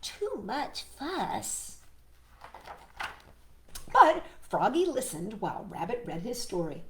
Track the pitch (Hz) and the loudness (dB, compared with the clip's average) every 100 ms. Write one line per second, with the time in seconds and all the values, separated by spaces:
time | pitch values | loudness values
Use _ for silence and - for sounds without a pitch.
0 | - - 415 453 180 254 285 - - - | -10 -4 -4 -4 -4 -2 -2 -6 -12 -8
1 | 285 370 202 107 - - - - - - | -4 -2 -2 -2 -4 -6 -6 -14 -20 -20
2 | - - - - - - - - - - | -20 -20 -20 -20 -18 -18 -16 -16 -18 -10
3 | - - - - - - - - - - | -10 -10 -20 -20 -20 -20 -14 -12 2 10
4 | 311 330 - - - 151 180 277 359 262 | 10 10 0 -14 -2 2 4 4 2 0
5 | - 156 180 214 175 - 196 170 175 240 | -2 -4 -6 -4 -4 -4 -8 -6 -4 -4
6 | - 170 190 247 - 185 165 143 | -4 -6 -4 -4 -4 -2 -2 -4